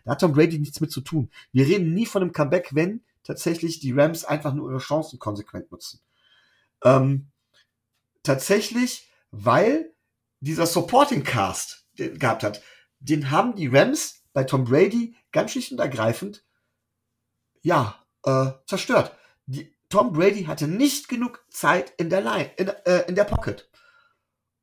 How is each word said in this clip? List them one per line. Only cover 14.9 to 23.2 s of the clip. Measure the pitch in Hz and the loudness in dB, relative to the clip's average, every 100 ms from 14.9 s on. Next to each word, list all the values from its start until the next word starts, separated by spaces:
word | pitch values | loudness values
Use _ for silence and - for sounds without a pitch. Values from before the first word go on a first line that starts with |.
| 233 233 - _ | 2 -4 -8 _
ganz | 202 226 | -2 -2
schlicht | 262 - | -6 -8
und | 254 | -6
ergreifend, | 143 127 113 120 196 202 _ _ _ _ _ _ _ _ _ _ _ _ | -4 -2 -2 -2 -8 -14 _ _ _ _ _ _ _ _ _ _ _ _
ja, | 156 160 107 - _ _ | 0 2 0 -6 _ _
äh, | - 131 135 - - | 0 2 0 -4 -6
zerstört. | 190 - 220 - - _ _ - | -6 2 2 2 -6 _ _ -12
Die, | 139 - _ _ | -12 -14 _ _
Tom | 196 147 | 2 2
Brady | 147 196 208 | 2 2 2
hatte | 156 143 147 | -4 -4 -2
nicht | 196 285 - - | 0 0 0 -6
genug | 233 240 - _ | -6 -6 -8 _
Zeit | - 151 175 - - | -4 0 0 -2 -6
in | 170 | -2
der | 185 | 0
Line, | 220 208 143 - | 0 -2 -4 -4
in, | 190 | -6
äh, | - 175 180 180 | -2 0 2 2
in | |
der | 180 | 0